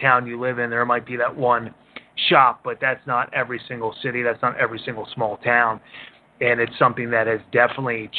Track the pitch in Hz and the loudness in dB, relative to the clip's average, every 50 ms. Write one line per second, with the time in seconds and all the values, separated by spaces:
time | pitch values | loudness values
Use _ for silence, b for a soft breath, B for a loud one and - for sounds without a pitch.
0 | 143 131 127 123 120 117 117 117 123 127 123 120 120 117 117 117 120 123 120 120 | 2 2 2 2 2 -2 -6 -4 -4 -4 -2 -2 -4 -2 -2 -2 0 0 0 -2
1 | 117 123 123 120 120 135 156 151 131 120 120 117 113 107 - B B B B B | -4 -6 -4 -4 -4 -4 -2 0 2 2 2 2 -2 -6 -12 B B B B B
2 | B B B - - - 175 143 131 120 117 - - 127 117 - 135 131 131 - | B B B -4 2 4 6 6 6 6 4 0 -4 -8 -6 -2 -2 -2 -2 -4
3 | - 139 123 123 131 - - 139 123 123 123 113 - - 127 117 113 110 110 - | -4 -2 -2 -2 -2 -2 -2 -4 -4 -4 -6 -8 -10 -10 -10 -6 -6 -6 -6 -6
4 | - 131 120 123 120 117 113 - 127 123 123 - 127 113 113 110 - 131 117 110 | -6 -4 -4 -2 -2 -2 -2 0 -2 -2 0 0 -2 -2 -2 -6 -10 -10 -10 -10
5 | 104 - - 117 113 104 101 - - 120 120 120 120 113 110 104 B B B B | -10 -10 -6 -4 -4 -4 -4 -2 0 2 4 4 4 2 0 -2 B B B B
6 | B B B B B _ _ - 123 120 120 117 117 117 - - 139 127 120 127 | B B B B B _ _ -2 0 0 2 2 0 -2 2 4 4 4 4 0
7 | 120 117 117 113 110 113 113 104 - - - 120 120 120 - 135 135 123 117 113 | -2 0 0 2 2 2 0 -2 -4 0 2 4 4 4 2 -2 -4 -4 -4 -6
8 | 110 104 - | -6 -6 -4